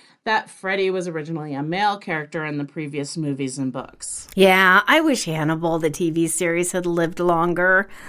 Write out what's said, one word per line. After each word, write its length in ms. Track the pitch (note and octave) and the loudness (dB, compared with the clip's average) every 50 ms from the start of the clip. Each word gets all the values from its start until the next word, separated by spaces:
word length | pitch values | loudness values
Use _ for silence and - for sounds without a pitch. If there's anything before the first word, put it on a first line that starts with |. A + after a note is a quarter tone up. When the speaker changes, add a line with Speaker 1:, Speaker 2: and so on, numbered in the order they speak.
| _ _ _ _ _ | _ _ _ _ _
Speaker 1:
that 260 | - A3 - - - | -2 -2 -2 -2 -6
Freddie 400 | - - - F#3+ G3 G3 F#3+ F#3+ | -14 -10 -6 -4 -2 0 0 0
was 180 | F#3 F#3+ F3 F3+ | -2 -2 -6 -6
originally 460 | D#3+ D#3+ D3 D#3+ E3 D3+ D3+ D3+ C#3 | -6 -8 -6 -6 -8 -8 -6 -6 -6
a 80 | C#3 | -6
male 340 | D3 D#3 E3+ F#3+ G#3 G#3 G3+ | -4 -4 -2 0 0 0 -2
character 480 | G3+ - G3 E3 D#3 D3 D3 - E3 D#3 | -4 -6 -6 -6 -6 -6 -6 -8 -6 -6
in 140 | D3+ D3 D3 | -4 -6 -6
the 80 | D3 | -6
previous 500 | C#3+ _ E3 D3+ C#3+ D3 C#3+ C#3+ C#3+ - | -8 _ -10 -10 -8 -6 -8 -8 -6 -6
movies 400 | E3 D#3 C#3+ C#3 C3 C#3 C3 B2+ | -6 -4 -4 -4 -4 -6 -6 -6
and 160 | C#3 C3+ C3 | -6 -4 -4
books. 560 | C3 C3 - - - _ - - - - - - - | -4 -6 -8 -12 -16 _ -14 -12 -12 -12 -14 -8 2
Speaker 2:
Yeah, 480 | F#3+ F#3+ F#3+ F#3 F#3+ F#3+ F#3 F#3 G3+ - | 4 6 6 6 6 6 8 6 6 6
I 140 | - C#4 D#4+ | 6 4 4
wish 240 | D#4 D#4+ B3+ A3 - | 4 2 0 0 -2
Hannibal, 540 | E3+ D#3 D#3 D3+ D#3 D#3+ D#3+ E3+ E3+ E3 E3 | -4 -4 -2 0 0 0 0 0 0 0 0
the 100 | E3 D#3 | 0 -2
T 220 | D3+ - F3+ E3 | -2 0 -2 0
V 180 | D#3 E3 E3 D#3+ | 2 0 0 0
series, 440 | - - F3+ E3+ E3+ F3 F3 F3 | 0 -2 0 0 0 0 0 -2
had 120 | - F#3 F3+ | -2 -2 -2
lived 340 | F3 E3+ E3+ E3 E3 F3 - | 0 0 0 0 -2 -2 0
longer. 720 | F3 F3 E3+ E3 E3+ F3 E3 E3+ F3+ F#3 F#3 F#3+ G3 - - - - | 0 2 2 2 2 0 0 2 2 4 4 2 2 -2 -10 -18 -16